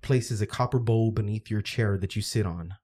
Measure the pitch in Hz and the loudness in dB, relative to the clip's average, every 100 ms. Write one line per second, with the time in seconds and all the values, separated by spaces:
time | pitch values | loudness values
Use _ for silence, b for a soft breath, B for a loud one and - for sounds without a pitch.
0 | - 131 - 107 104 - 123 131 117 113 | 2 0 2 -2 -4 -2 0 2 4 4
1 | 113 110 104 107 - 107 - - 110 98 | 4 2 -2 -2 -2 -4 -2 0 2 2
2 | 92 - 101 113 98 85 85 95 | -2 -4 -2 0 0 -4 -8 -12